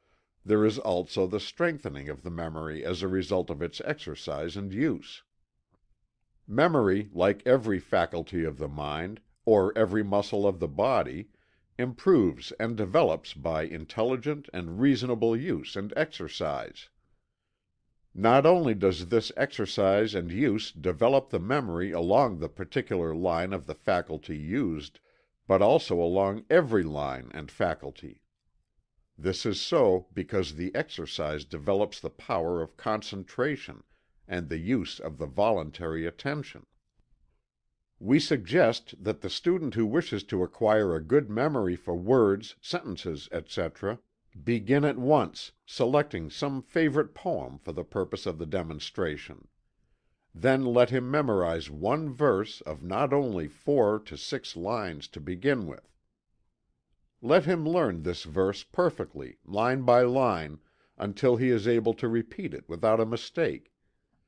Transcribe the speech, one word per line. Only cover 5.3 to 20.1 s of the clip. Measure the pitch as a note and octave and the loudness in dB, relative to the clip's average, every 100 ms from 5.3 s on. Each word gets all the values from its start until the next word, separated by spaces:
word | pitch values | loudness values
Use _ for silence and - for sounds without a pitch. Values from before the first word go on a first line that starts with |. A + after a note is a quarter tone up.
| _ _ _ _ _ _ _ _ _ _ _ - | _ _ _ _ _ _ _ _ _ _ _ -6
Memory, | A2 E3 D#3 G#2 G2 G#2 | 2 4 6 4 4 0
like | D#2+ F#2+ G#2 - | 2 2 2 4
every | C3 A2 F#2+ | 2 4 -2
faculty | - G2 E2+ E2+ D#2+ F2+ | 0 0 0 -2 -6 -4
of | D#2+ C#2 | -4 -4
the | D2 | -8
mind, | C#2+ D2 D2 F2 A2 _ _ - | -6 -6 -4 -6 -10 _ _ 4
or | G#2+ F#2+ A2 | 4 4 2
every | G#2+ G#2 | 2 2
muscle | G2+ G2+ G2+ G#2+ G2+ | 0 0 0 0 0
of | F#2 | 0
the | E2 | -4
body, | C#2+ A2+ B2 C2+ D2 A2 _ _ _ _ - | 0 2 2 0 -6 -12 _ _ _ _ -6
improves | B2+ A#2+ F#3+ E3+ F#2 - - - | -6 -2 4 6 6 2 -8 -6
and | A2+ A2+ | -4 -2
develops | G2 B2+ C3+ E2 - D2 | 0 2 2 0 -4 -8
by | D2+ D#2+ | -4 -2
intelligent | D#2+ E2 D#2 - A#2 B2+ B2+ D3 - | -2 -6 -10 -2 0 0 -4 -6 -8
and | F2+ E2+ F2 | -8 -8 2
reasonable | C3+ B2+ B2 A#2 A#2 A2+ | 4 4 2 2 2 2
use | D#3 D#2 - G2 | 0 -4 -4 -8
and | G2+ - | -6 -2
exercise. | D#3 - E2 - D#2+ C#2+ A1 - - _ _ _ _ _ _ _ _ _ _ _ _ - | -4 -4 -10 -6 -4 -4 -6 -14 -20 _ _ _ _ _ _ _ _ _ _ _ _ 0
Not | G#2+ B2+ D3 | 6 6 8
only | F3+ D3 | 6 4
does | G#2+ G2 E2+ F2 | 2 2 2 2
this | A2+ G#2+ - | 0 0 -4
exercise | C#3 - G#2 - G2 G2+ A2 | -4 -2 -4 2 4 4 2